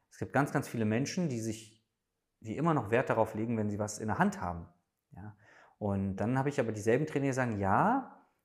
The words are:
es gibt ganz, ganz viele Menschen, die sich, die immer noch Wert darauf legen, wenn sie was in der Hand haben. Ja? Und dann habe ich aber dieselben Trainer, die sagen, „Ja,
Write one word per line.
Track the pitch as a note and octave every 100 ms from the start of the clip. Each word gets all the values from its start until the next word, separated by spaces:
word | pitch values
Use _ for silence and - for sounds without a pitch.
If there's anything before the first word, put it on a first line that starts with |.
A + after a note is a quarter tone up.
| _
es | -
gibt | G#2
ganz, | C3 D3
ganz | D3 A#2+
viele | A#2+ A2
Menschen, | A2 C#3 - E3+
die | A#2+
sich, | A2 G#2+ - _ _ _ _ _ _ _
die | A2 -
immer | E3 D3+
noch | G2+
Wert | A#2 C3+
darauf | A2+ G#2+
legen, | G#2+ A2+ A2+
wenn | G#2
sie | G#2
was | G#2+ -
in | A2
der | G2+
Hand | G3 -
haben. | F2 E2+ E2+ _ _ _ _ G2+
Ja? | G#2 - - - - -
Und | G#2 G2 G2 F#2+
dann | G#2 C3
habe | C#3
ich | C#3+
aber | A#2
dieselben | G#2+ A2 A#2+ D#3
Trainer, | C#3+ C#3
die |
sagen, | C3 B2 G#2
„Ja, | F#2+ G#2+ F3+ C4+ - - _ _